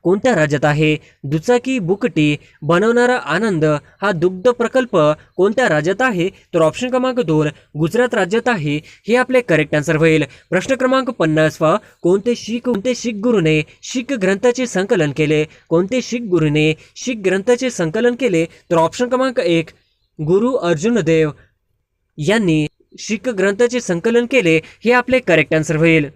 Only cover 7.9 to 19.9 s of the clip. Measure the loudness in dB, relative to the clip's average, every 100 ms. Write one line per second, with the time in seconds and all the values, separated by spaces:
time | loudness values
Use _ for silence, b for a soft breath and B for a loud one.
7.9 | 0 0 0 0 0 0 -2 -2 -4 B
8.9 | B 0 0 2 0 2 0 2 -2 0
9.9 | 2 2 2 0 B B -4 -2 -2 2
10.9 | 0 -2 -2 0 2 0 0 0 0 b
11.9 | b 0 0 0 -4 -4 -6 -2 -2 -2
12.9 | -4 -6 -2 0 2 2 0 -2 b -8
13.9 | -8 -6 -2 0 2 0 0 -4 -4 -2
14.9 | 0 0 0 0 0 -2 b b 0 0
15.9 | -4 -4 -8 -2 0 2 2 0 -2 b
16.9 | -12 -8 -4 -2 -2 0 0 -2 -4 -4
17.9 | 0 -2 0 -2 0 -2 b _ 0 0
18.9 | -2 -2 0 -2 -2 0 -2 -2 _ _